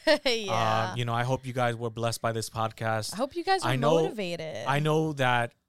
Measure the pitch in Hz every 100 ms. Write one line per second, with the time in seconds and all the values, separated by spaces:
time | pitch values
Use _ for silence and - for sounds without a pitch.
0 | - 311 285 233 202 226 220 220 113 -
1 | 120 117 120 131 131 123 120 117 117 110
2 | 117 113 117 113 107 113 113 - 113 110
3 | 107 185 269 349 339 381 120 131 - -
4 | - 220 180 170 160 110 131 143 156 156
5 | 160 143 127 123 120 _